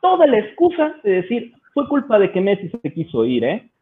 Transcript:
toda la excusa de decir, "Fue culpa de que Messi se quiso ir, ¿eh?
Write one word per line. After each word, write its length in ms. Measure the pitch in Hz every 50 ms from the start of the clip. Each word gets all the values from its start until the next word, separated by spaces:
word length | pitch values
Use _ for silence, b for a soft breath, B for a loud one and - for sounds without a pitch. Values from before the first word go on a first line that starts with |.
| -
toda 240 | 370 370 349 339
la 120 | 294 247 214
excusa 580 | 214 - - - 339 349 349 - 311 302 302 - _
de 200 | 214 190 180 180
decir, 300 | 185 233 240 226 - _ _ _ _ _
"Fue 160 | 285 285 285
culpa 300 | 285 285 277 - 233 208
de 120 | 196 180
que 100 | - 185
Messi 280 | 185 196 202 190 196 165
se 240 | - 233 _ 147 -
quiso 320 | 165 160 - - 120 113
ir, 200 | 120 127 120 110
¿eh? 260 | 123 165 233 _ _ _ _